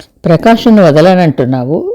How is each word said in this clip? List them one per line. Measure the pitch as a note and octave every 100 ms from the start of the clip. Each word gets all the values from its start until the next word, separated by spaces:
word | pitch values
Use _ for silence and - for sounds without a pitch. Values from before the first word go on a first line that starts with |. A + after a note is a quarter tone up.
| - _
ప్రకాష్ను | - E3 A#3 A3+ B3 G#3+
వదలనంటున్నావు. | F3 D3 E3+ F#3 E3+ C3+ B2 C3 B2 D#3+ F4+